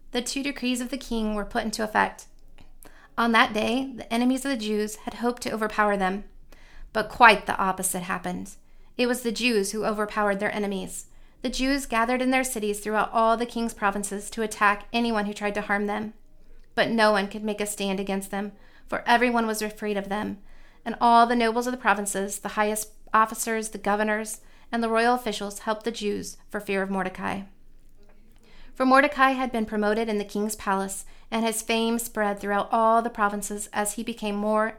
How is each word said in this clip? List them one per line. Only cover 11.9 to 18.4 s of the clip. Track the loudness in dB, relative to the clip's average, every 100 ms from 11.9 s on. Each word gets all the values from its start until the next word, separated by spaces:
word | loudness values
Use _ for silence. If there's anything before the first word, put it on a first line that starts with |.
| 0 2 2
in | 2
their | 2
cities | 0 -2 -4 -4
throughout | -2 0 0
all | 2 4 2
the | 0
king's | -4 -4
provinces | -2 -2 -2 -4 -6 -8
to | -6
attack | -6 2 2 2 -2
anyone | -2 0 0 -2
who |
tried | -2 -2 -2
to |
harm | 0 0 0
them. | -2 -6 -10 -20 -20 -20 -20 -4 0
But | 2
no | 4 6
one | 4 0
could | -4 -4
make | -4
a | -4
stand | -2 -2 -2
against | -2 -4 -4
them, | -6